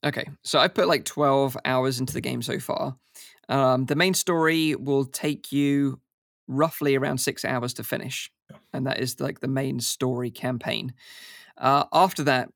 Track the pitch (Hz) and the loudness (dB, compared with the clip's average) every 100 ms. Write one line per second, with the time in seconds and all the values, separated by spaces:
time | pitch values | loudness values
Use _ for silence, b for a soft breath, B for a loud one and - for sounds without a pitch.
0 | 147 123 - - - 151 165 - 180 151 | -4 -4 -8 -10 -2 2 4 4 2 2
1 | - - 147 139 139 131 - 139 131 123 | 0 0 2 4 2 -2 -2 0 0 -2
2 | 127 139 120 123 123 127 - - 139 131 | -4 -4 -4 -6 -4 -6 -4 -4 -4 -8
3 | B B B B _ 135 131 127 131 143 | B B B B _ 2 4 2 0 2
4 | 185 180 - 170 160 160 156 147 135 139 | 2 2 0 2 4 4 2 0 0 0
5 | 135 - 151 147 - 139 143 143 139 131 | 0 -4 -4 -4 -4 0 2 2 0 -2
6 | _ _ _ _ - 131 160 - 147 135 | _ _ _ _ -8 0 0 0 0 2
7 | 139 139 - - - 127 120 - - 123 | 2 -2 -2 -4 -2 -2 -4 -6 -6 -6
8 | 123 - - _ _ - _ - 131 - | -6 -8 -10 _ _ -20 _ -6 -4 -2
9 | 127 - 135 - - 135 135 135 117 - | -4 -4 -6 -4 -4 -2 -2 -2 -4 -2
10 | 127 123 123 117 123 123 127 120 127 - | -2 -2 -4 -4 -6 -4 -4 -6 -6 -12
11 | B B B B B - 131 139 - - | B B B B B -2 2 2 4 4
12 | 185 - 143 131 120 | 4 4 2 2 0